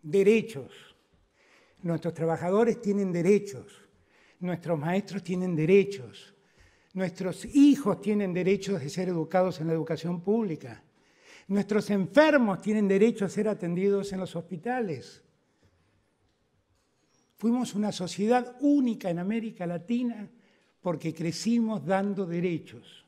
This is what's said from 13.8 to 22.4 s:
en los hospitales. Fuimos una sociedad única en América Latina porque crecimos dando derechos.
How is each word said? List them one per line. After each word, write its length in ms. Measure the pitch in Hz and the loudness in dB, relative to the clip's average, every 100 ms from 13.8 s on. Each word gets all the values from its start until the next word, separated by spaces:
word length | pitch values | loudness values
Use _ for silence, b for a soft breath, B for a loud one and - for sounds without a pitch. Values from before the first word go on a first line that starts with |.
| 196 196 196 | 0 0 -2
en 60 | 190 | -6
los 160 | 180 170 | -6 -8
hospitales. 880 | 170 185 233 254 214 131 - - _ _ _ _ _ _ _ _ _ _ _ _ _ _ _ _ _ _ _ _ _ _ | -10 -10 -6 -4 -4 -6 -10 -20 _ _ _ _ _ _ _ _ _ _ _ _ _ _ _ _ _ _ _ _ _ _
Fuimos 400 | 220 247 240 190 | 0 0 -2 -2
una 160 | 208 | -4
sociedad 640 | - 180 175 214 247 240 - | -4 -8 -2 2 2 0 -2
única 480 | 285 285 247 220 190 | 2 4 2 -2 -4
en 100 | 170 | -4
América 460 | 185 226 220 - 175 | -2 -4 -4 -8 -6
Latina 640 | 175 175 240 247 214 202 _ b b b b | -6 -4 -2 -2 -6 -14 _ b b b b
porque 320 | 180 160 165 | -4 -4 -6
crecimos 720 | 156 170 170 220 233 220 214 143 | -4 -6 -2 0 2 0 -2 0
dando 400 | 190 196 196 185 | 0 0 -2 -4
derechos. 800 | 170 | -2